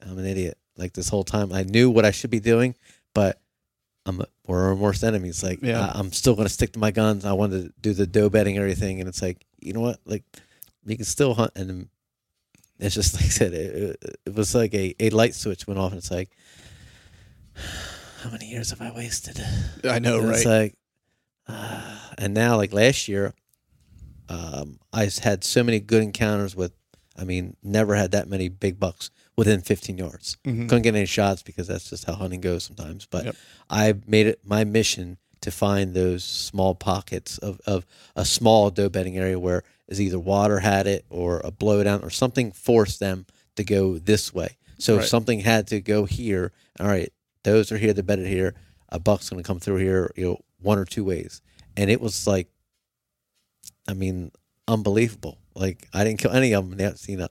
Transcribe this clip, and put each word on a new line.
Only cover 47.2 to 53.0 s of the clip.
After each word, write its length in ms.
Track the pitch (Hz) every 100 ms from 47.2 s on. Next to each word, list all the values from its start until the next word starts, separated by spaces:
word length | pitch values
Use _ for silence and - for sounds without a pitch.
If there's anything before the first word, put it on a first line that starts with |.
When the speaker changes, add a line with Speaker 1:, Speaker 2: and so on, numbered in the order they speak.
| _ _
Speaker 1:
those 300 | - 110 101
are 40 | 110
here, 140 | 107
they're 120 | 101
bedded 240 | 92 98 92
here. 260 | 92 92 - - _ _
A 80 | 82
buck's 280 | 101 101 -
gonna 120 | 92
come 160 | 85 90
through 200 | - 95
here, 340 | 95 92 90 -
you 80 |
know, 160 | 90 - _ _
one 180 | 95 101
or 60 |
two 200 | 92 -
ways. 360 | 95 87 82 - _ _ - -
And 140 | 101
it 100 | 117
was 260 | 117 - 104
like, 220 | 95 87 _ _ _ _ _